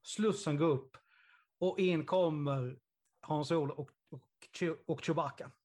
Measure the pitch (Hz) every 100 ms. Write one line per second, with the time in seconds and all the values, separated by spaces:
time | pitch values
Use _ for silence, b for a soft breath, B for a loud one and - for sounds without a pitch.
0 | - - 214 - 160 147 165 131 - -
1 | b b b b b _ 185 185 185 165
2 | 147 185 170 151 143 135 123 131 _ _
3 | _ _ - 156 147 165 143 - 143 _
4 | _ 147 _ _ - - 175 160 - 139
5 | - 156 143 - - _